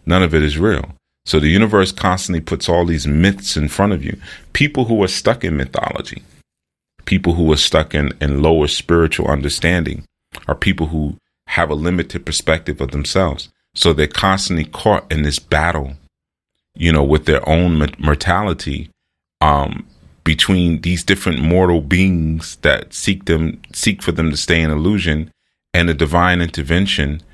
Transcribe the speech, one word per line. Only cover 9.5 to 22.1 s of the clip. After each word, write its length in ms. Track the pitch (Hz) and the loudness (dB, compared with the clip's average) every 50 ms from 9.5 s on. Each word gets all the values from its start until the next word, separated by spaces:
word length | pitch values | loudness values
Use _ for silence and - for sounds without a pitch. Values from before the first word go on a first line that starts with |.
| - - - 82 90 90 80 73 69 - - _ _ _ _ _ - - - - | -4 -2 -2 0 0 0 0 -2 -6 -10 -12 _ _ _ _ _ -20 -14 -6 -6
are 180 | - - - | -4 -2 0
people 220 | - - - 80 76 | -2 0 0 -2 -4
who 160 | 80 78 76 73 - - _ _ _ _ _ - - | -2 -4 -4 -4 -6 -8 _ _ _ _ _ -6 -4
have 140 | - 85 78 | -2 -2 -2
a 120 | 76 76 78 87 | -2 -2 -2 -2
limited 360 | 90 90 85 - - - - | 0 -2 -2 -4 -6 -10 -8
perspective 540 | - 78 - - - 80 80 - - 73 - | -6 -6 -6 0 0 0 0 0 -6 -6 -6
of 100 | 71 67 67 | -6 -4 -4
themselves. 500 | 71 71 - - 95 95 82 71 69 - - _ _ _ _ - - | -4 -4 -2 0 0 0 0 -2 -4 -10 -16 _ _ _ _ -6 -2
So 60 | - 87 80 | 0 2 2
they're 280 | 73 76 73 - - - 95 | 2 2 0 0 0 0 2
constantly 380 | 95 98 98 - 92 82 76 - - - - | 2 2 0 -2 -2 -2 -2 -4 -6 -2 0
caught 220 | 110 - - - - - | 2 2 2 0 -2 -2
in 80 | 80 76 | -2 0
this 180 | 73 71 - - - - | -2 -2 -4 -4 -2 0
battle, 320 | 76 78 85 82 78 69 67 67 69 _ _ _ _ _ _ _ _ _ _ _ _ _ _ - - 80 | 0 0 0 -2 -4 -6 -8 -10 -16 _ _ _ _ _ _ _ _ _ _ _ _ _ _ -10 -2 0
you 60 | 85 82 | 2 4
know, 120 | 76 71 69 76 | 4 4 4 2
with 120 | 78 - | 2 2
their 180 | - 76 67 - 76 80 | 2 0 0 2 2 2
own 140 | 82 90 87 85 78 | 2 4 2 2 2
mor-, 180 | 76 71 - - | 0 0 -2 -2
mortality, 920 | 71 76 73 71 - 90 87 92 107 101 85 - - - 69 73 76 - _ _ _ _ _ _ _ _ _ - | 0 0 0 0 0 0 0 0 0 -2 -4 -6 -6 -8 -8 -8 -8 -12 _ _ _ _ _ _ _ _ _ 0
um, 320 | 78 78 73 71 69 69 - - - - _ _ _ - - _ - | 2 2 2 2 0 -2 -6 -10 -12 -16 _ _ _ -20 -16 _ -2
between 460 | - 80 - - - 98 92 87 85 82 76 - | -2 0 0 2 0 2 2 2 2 0 0 -2
these 200 | 82 90 85 - - | -2 -4 -2 0 0
different 300 | 98 95 - 101 82 64 71 80 87 | 0 0 0 -2 -2 0 2 2 4
mortal 260 | 92 92 90 87 82 | 4 4 4 4 2
beings 760 | 73 71 90 87 95 95 | 2 2 2 2 4 4